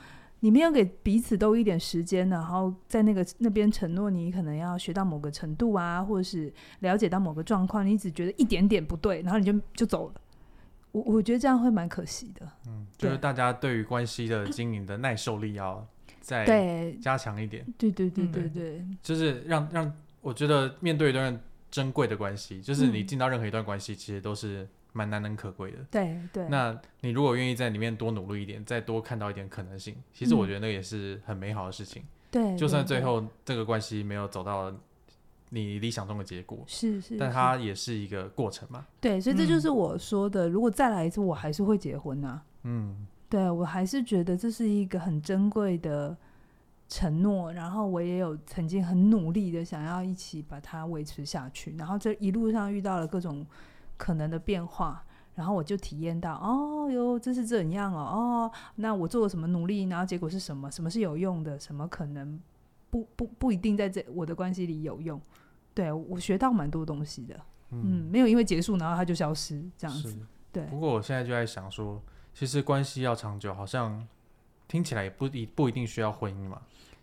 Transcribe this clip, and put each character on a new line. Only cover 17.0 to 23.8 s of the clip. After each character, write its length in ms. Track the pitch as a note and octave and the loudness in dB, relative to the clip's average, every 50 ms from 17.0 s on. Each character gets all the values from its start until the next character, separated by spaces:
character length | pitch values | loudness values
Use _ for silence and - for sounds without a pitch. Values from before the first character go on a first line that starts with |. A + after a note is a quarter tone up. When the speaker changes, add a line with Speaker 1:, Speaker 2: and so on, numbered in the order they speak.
Speaker 2:
加 160 | - C3+ C3 | -2 0 0
强 240 | C3 - A2+ G#2 G#2+ | 0 -2 -4 -4 -4
一 60 | A2 | -4
点。 180 | G#2+ G#2+ A2+ B2 B3 A#3 - | -6 -6 -8 -10 -10 -4 0
Speaker 1:
对， 140 | A#3 G#3+ F3+ | 0 2 2
对， 180 | - F#3+ F#3 | 2 0 0
对， 160 | F3+ G3 F#3 | 0 0 0
对， 220 | F3 D#3+ F#3 F3 E3 | 0 0 0 -2 -2
对。 360 | D#3 F3 E3+ D#3+ D3+ E3 F3+ F#3 F#3+ - | -4 -4 -6 -6 -8 -8 -8 -8 -10 -8
Speaker 2:
就 140 | - - D#3+ | -4 -2 0
是 260 | D#3+ D#3+ D3+ C3 A#2+ - | 2 2 2 0 0 -2
让， 260 | D#3+ E3 D3+ D3+ D3+ | 0 0 2 2 0
让， 220 | E3+ E3 D#3+ D3 D3 - - - - - | 0 0 0 -2 -2 -6 -12 -20 -18 -10
我 140 | - C3+ A#2+ | -8 -6 -2
觉 140 | - D3 D3 | 2 4 6
得 260 | D3+ C#3+ C3+ C3 C#3 - | 6 6 4 2 0 0
面 180 | F3+ F3 D#3+ D3+ | 2 2 4 6
对 120 | D#3 C#3+ | 6 4
一 20 | B2+ | 4
段 280 | C3 C3+ C3 A#2+ A#2 - - - - - - | 4 2 0 -2 -4 -8 -12 -18 -20 -18 -6
珍 220 | - C#3+ C#3 C3+ B2 | -2 -2 0 0 2
贵 160 | D3+ C3 G#2+ | 2 2 2
的 80 | G#2+ | 2
关 200 | G2 G#2+ G2 G2+ | 0 -2 -2 -4
系， 240 | G2+ - - F#2+ F#2+ | -6 -8 -10 -12 -10
就 140 | F#2+ - C#3 | -6 -2 2
是 140 | C#3 C3 B2+ | 4 4 4
你 160 | G#2 G#2+ G2+ | 4 2 0
进 120 | F#2+ C#3 | -2 -2
到 120 | C3 B2+ C3 | 0 0 0
任 100 | C3 A#2+ | 0 0
何 80 | A2+ | 0
一 40 | G#2 G#2 | 0 -2
段 120 | A2 G#2+ | -2 -2
关 140 | G#2 G2+ | -2 -4
系， 140 | G2 | -6